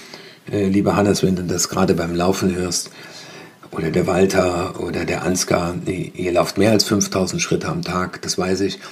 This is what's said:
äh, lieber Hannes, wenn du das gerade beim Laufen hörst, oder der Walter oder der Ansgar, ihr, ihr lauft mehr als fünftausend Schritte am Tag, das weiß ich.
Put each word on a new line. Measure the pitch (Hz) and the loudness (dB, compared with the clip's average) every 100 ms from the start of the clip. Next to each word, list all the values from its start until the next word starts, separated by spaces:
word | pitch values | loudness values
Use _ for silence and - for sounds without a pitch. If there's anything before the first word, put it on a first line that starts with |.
| - - - - - | -18 -20 -20 -20 -6
äh, | 104 95 | 0 2
lieber | 98 98 90 | 4 4 4
Hannes, | 101 90 | 4 4
wenn | 95 90 | 2 2
du | |
das | 90 87 - | 0 -2 0
gerade | 95 92 | 2 2
beim | 85 85 | 2 0
Laufen | 85 90 95 95 | 0 0 2 2
hörst, | 90 90 87 - - - - - - - - - | 0 -2 -4 -6 -12 -18 -18 -18 -18 -20 -20 -12
oder | - - | -4 0
der | 180 - | 0 2
Walter | 90 95 95 90 87 87 - | 4 4 4 2 0 -4 -6
oder | - 85 | -6 -4
der | 82 - | -2 -2
Ansgar, | 87 92 - 90 85 87 - | -2 -2 0 0 0 -4 -4
ihr, | 92 82 | -4 -6
ihr | - 90 | -6 -2
lauft | 85 80 98 | 0 0 2
mehr | 107 | 4
als | 104 | 4
fünftausend | - 104 98 95 90 85 | 4 0 0 0 0 -2
Schritte | - 85 85 | -2 -2 -2
am | 82 | -4
Tag, | 82 87 92 - | -4 -4 -4 -6
das | - - | -6 -2
weiß | 92 95 | -2 0
ich. | 98 - - | -2 -4 -14